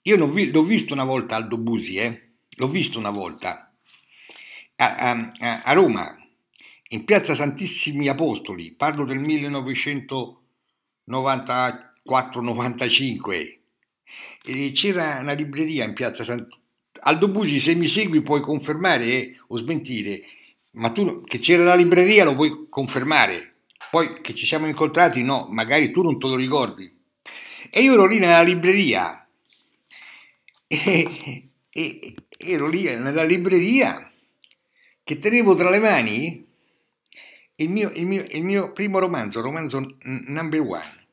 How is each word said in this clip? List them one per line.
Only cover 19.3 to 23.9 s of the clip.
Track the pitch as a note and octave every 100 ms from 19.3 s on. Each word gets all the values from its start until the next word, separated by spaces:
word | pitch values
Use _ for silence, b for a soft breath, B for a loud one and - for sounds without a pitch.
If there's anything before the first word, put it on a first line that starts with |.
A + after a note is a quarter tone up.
| - _
o | A#2+
smentire, | A#2 D#3+ - A#2+ G2+ G2 b b b b _
ma | - A#2
tu | G3 G3 -
che | - A#2+
c'era | A#2 F3
la | F3
libreria | F3 F3 F3+ F#3 G#3+
lo | E3+
puoi | C3+ D3+ D3+ -
confermare, | - C3+ C3 C3 D3+ G#2 F2 - _ _ - -